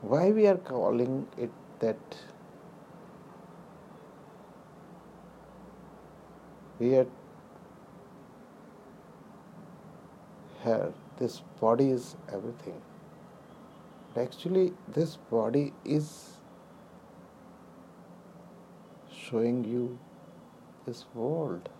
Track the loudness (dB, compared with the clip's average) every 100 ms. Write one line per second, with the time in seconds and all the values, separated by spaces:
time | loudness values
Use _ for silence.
0 | 2 4 6 8 8 6 2 2 4 4
1 | 2 0 -4 -6 -6 -6 -20 -2 0 0
2 | -8 -16 -16 -20 -20 -20 -20 -20 -20 -20
3 | -20 -20 -20 -20 -20 -20 -20 -20 -20 -20
4 | -20 -20 -20 -20 -20 -20 -20 -20 -20 -20
5 | -20 -20 -20 -20 -20 -20 -20 -20 -20 -20
6 | -20 -20 -20 -20 -20 -20 -20 -2 4 6
7 | 4 -2 -20 -20 -20 -20 -20 -20 -20 -20
8 | -20 -20 -20 -20 -20 -20 -20 -20 -20 -20
9 | -20 -20 -20 -20 -20 -20 -20 -20 -20 -20
10 | -20 -20 -20 -20 -20 -6 0 0 0 -6
11 | -16 -4 -4 -4 -16 0 4 6 6 4
12 | -2 -14 -10 -8 -8 -10 -12 -12 -14 -20
13 | -20 -20 -20 -20 -20 -20 -20 -20 -20 -20
14 | -10 -4 -4 -4 0 4 4 0 -4 0
15 | 0 -2 -2 2 4 2 0 -4 0 0
16 | 0 -8 -18 -20 -20 -20 -20 -20 -20 -20
17 | -20 -20 -20 -20 -20 -20 -20 -20 -20 -20
18 | -20 -20 -20 -20 -20 -20 -20 -20 -20 -20
19 | -20 -18 -4 0 2 2 0 -2 -2 -6
20 | -16 -20 -20 -20 -20 -20 -20 -14 -12 -12
21 | -12 -4 -2 0 -2 -4 -10